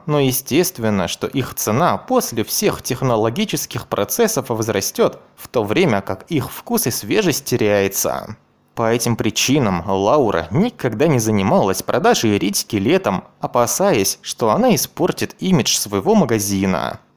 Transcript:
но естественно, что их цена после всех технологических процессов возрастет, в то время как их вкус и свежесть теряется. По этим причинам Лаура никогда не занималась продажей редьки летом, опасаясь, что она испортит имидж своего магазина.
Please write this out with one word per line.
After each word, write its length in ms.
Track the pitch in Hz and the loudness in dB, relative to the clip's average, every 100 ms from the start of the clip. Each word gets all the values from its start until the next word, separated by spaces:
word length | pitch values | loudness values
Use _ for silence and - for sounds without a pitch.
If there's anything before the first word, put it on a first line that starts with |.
| - | -2
но 160 | 147 | 0
естественно, 880 | 135 131 - 139 175 - 110 101 85 | 2 0 -2 0 0 0 -2 0 -2
что 180 | - - | -4 -4
их 260 | 139 - | -4 -4
цена 440 | - - 113 170 98 | -4 -2 0 2 0
после 480 | - 254 - 117 104 | 0 -2 0 -4 -4
всех 360 | - 202 - | -2 -2 -2
технологических 1080 | - - 135 113 113 120 214 156 - - - | -6 -4 0 2 0 0 -4 -4 -6 -10 -6
процессов 580 | - - - 226 - - | -4 -2 0 0 0 -2
возрастет, 720 | 113 110 101 - - 202 - - - | -2 -2 -2 -2 0 -2 -2 -20 -20
в 140 | - | -6
то 160 | 127 104 | -2 0
время 340 | 113 190 101 | 2 2 0
как 240 | - 95 - | -2 -8 -4
их 200 | 156 135 | -4 -4
вкус 380 | - - 233 - | -8 -4 -2 -2
и 40 | |
свежесть 520 | - 107 190 190 - | -4 -2 0 0 0
теряется. 920 | - 120 107 101 98 - 80 65 - - _ _ _ - | -2 0 2 2 2 0 -4 -4 -8 -14 _ _ _ -2
По 180 | 113 | 0
этим 240 | 123 120 110 | 0 0 0
причинам 680 | 110 - - 147 110 90 87 | -2 0 2 2 2 0 0
Лаура 640 | 95 98 151 113 82 82 | 0 4 4 4 0 0
никогда 560 | 127 240 - 127 110 160 | 0 0 -2 -4 0 2
не 120 | 127 | 2
занималась 640 | 107 107 95 185 104 92 | 2 2 2 2 2 0
продажей 560 | - 123 208 - 113 101 | -2 0 2 2 2 2
редьки 380 | - 196 - 104 | 0 -2 -2 0
летом, 480 | 104 190 110 92 - _ | 2 2 2 -2 -6 _
опасаясь, 760 | 147 123 117 - 196 131 - - | -4 0 0 2 2 2 2 -2
что 300 | - - 117 | -8 -2 0
она 220 | 135 247 | 2 4
испортит 600 | 147 - - 165 - 110 - | 2 0 -2 -2 -2 -6 -4
имидж 340 | 190 170 104 - | 0 2 2 -2
своего 400 | 104 98 151 220 | -2 -2 2 4
магазина. 840 | 147 113 101 98 95 80 62 - _ | 4 2 0 0 0 0 -2 -8 _